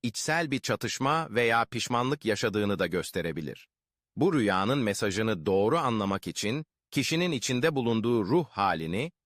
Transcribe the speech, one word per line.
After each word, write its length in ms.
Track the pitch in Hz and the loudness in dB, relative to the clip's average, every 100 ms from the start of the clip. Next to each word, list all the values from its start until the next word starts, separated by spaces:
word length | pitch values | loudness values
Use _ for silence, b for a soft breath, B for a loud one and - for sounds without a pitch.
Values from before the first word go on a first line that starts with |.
içsel 480 | 120 - - 160 160 | -6 -4 -2 -2 0
bir 80 | 131 | -2
çatışma 680 | - 107 113 - 135 160 151 | -2 -2 -2 -2 0 0 0
veya 340 | 110 117 113 113 | 0 4 4 2
pişmanlık 600 | 117 - 120 127 147 110 | -2 -2 0 0 0 0
yaşadığını 540 | 104 117 101 101 98 | 0 0 0 0 0
da 80 | 90 | 0
gösterebilir. 800 | 87 78 92 82 78 73 - - _ _ _ _ - | -2 -4 -4 -4 -4 -8 -10 -16 _ _ _ _ 0
Bu 180 | 165 | 2
rüyanın 460 | 151 104 95 101 139 | 2 2 2 2 0
mesajını 680 | 110 98 107 98 110 101 76 | 0 0 -2 0 0 0 2
doğru 320 | 95 104 165 | 4 4 2
anlamak 500 | 139 113 101 98 - | 2 0 0 -2 -4
için, 380 | - 101 139 156 _ _ | -4 -4 -4 -8 _ _
kişinin 400 | - 131 160 180 | -4 0 0 0
içinde 440 | 139 - 123 156 143 | -2 -2 0 2 2
bulunduğu 500 | 117 113 113 117 95 | 2 2 2 2 2
ruh 200 | 160 156 | 0 0
halini 680 | - 98 82 80 92 156 - | 0 0 0 -2 -4 -6 -10